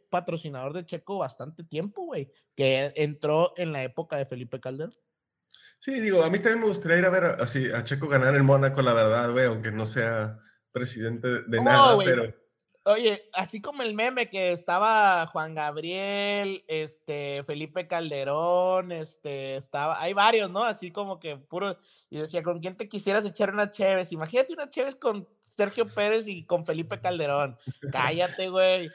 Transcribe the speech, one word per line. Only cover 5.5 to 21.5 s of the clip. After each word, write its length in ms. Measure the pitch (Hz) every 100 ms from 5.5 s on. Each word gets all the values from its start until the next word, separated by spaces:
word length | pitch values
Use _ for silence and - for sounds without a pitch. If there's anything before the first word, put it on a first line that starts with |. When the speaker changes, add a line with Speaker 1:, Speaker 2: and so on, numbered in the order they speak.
| _ - _
Speaker 2:
Sí, 200 | - 269
digo, 220 | 220 185
a 60 | 160
mí 100 | 190
también 200 | 226 226
me 60 | 220
gustaría 300 | 190 165 170
ir 80 | 185
a 40 |
ver 120 | 185 170 -
así 320 | 120 135 127
a 120 | 117 113
Checo 220 | 139 151
ganar 260 | 139 131 143
en 80 | 135
Mónaco, 360 | 139 135 135
la 120 | 127
verdad, 380 | 117 110 113 120
güey, 140 | 123 127
aunque 260 | 110 110
no 140 | 107 110
sea 540 | 127 113 113 107 110 _ _ _
presidente 540 | 123 123 117 113 117 123 120 117
de 100 | 117
Speaker 1:
No, 60 |
Speaker 2:
nada, 300 | 120 - 269
Speaker 1:
güey, 140 | 214 185
Speaker 2:
pero 280 | 123 113 - _ _ _ _ 196
Speaker 1:
oye, 440 | 214 233 202 -
así 280 | 180 190 220
como 220 | 269 285
el 100 | 240
meme 360 | 214 233 254 226
que 220 | 190 185
estaba 760 | 170 175 180 214 220 202 180 165
Juan 260 | 170 156
Gabriel, 1120 | 160 151 147 165 185 196 202 202 202 202 190 -
este, 760 | 156 156 - - 147 143 139 143
Felipe 420 | 147 151 170 170
Calderón, 1040 | 170 165 143 135 147 170 180 180 185 180
este, 640 | 170 156 - 151 139 135 135
estaba, 440 | 139 143 151 165
hay 120 | 165
varios, 360 | 196 208 233 196
¿no? 140 | 185
Así 280 | 233 208 180
como 280 | 175 202 185
que 180 | 165 143
puro, 400 | 131